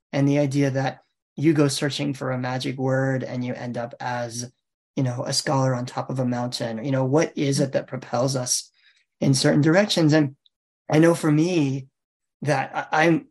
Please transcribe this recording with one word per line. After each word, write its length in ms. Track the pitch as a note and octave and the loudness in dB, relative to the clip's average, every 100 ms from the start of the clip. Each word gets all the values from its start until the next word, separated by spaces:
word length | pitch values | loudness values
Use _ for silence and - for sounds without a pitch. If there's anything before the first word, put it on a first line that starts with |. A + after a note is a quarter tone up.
| _ | _
And 160 | C#3+ C#3 | 0 2
the 120 | C#3+ | 2
idea 300 | C#3+ C#3 C#3 | 2 2 0
that 280 | C3+ C3+ - _ _ _ - | 0 -4 -6 _ _ _ -2
you 160 | D3 | 2
go 160 | D#3 C#3+ | 4 2
searching 440 | C3+ D3 C3+ C#3+ | 2 -4 -4 -4
for 200 | C3+ C3+ | -4 -6
a 60 | B2+ | -4
magic 380 | B2+ B2+ C3+ C3 | -4 -4 -6 -4
word 460 | C3 C3 C3+ C3 | 0 0 0 -2
and 200 | B2 B2+ | -4 -6
you 100 | B2 | -6
end 240 | B2 B2 A#2+ | -8 -8 -8
up 160 | A#2+ - | -8 -8
as, 520 | B2 B2 A#2+ A#2 B2 - _ _ _ - | -8 -6 -6 -8 -12 -16 _ _ _ -4
you 80 | |
know, 200 | B2+ A#2+ | -2 -2
a 80 | - | -4
scholar 420 | C3+ - C3+ C3 | -4 0 0 2
on 120 | B2 B2+ | 0 -4
top 240 | - - | -8 -6
of 80 | C3+ | -4
a 80 | B2 | -2
mountain, 580 | A#2+ B2 - A#2+ A2+ | -2 -4 -6 -6 -6
you 60 | C3 | -4
know, 140 | C3 | -2
what 280 | C3 D3 E3 - | 2 2 0 -2
is 220 | C#3 C#3 | -2 0
it 120 | C3+ | 0
that 140 | C#3 - | -2 -4
propels 500 | B2+ - A#2+ C3+ C3 | -10 -6 -2 -2 -2
us 340 | B2 - - _ _ _ _ _ | -2 -4 -6 _ _ _ _ _
in 120 | - | 2
certain 300 | C3+ G3 D3+ | 4 4 4
directions? 500 | D3+ F3 G#3 - D#3 | 4 4 2 2 4
And 240 | D#3 C#3+ - _ _ _ _ _ | 4 2 -4 _ _ _ _ _
I 80 | D3+ | 4
know 160 | E3+ | 6
for 160 | E3 E3 | 4 2
me 560 | D3+ E3+ F3 C#3 C3+ C3 _ _ _ _ _ | 2 2 2 0 -2 -8 _ _ _ _ _
that 460 | C#3+ C#3 C3 - - | -2 -2 -2 -8 -2
I, 140 | D#3 E3 | 2 4
I'm, 200 | D#3 - | 2 0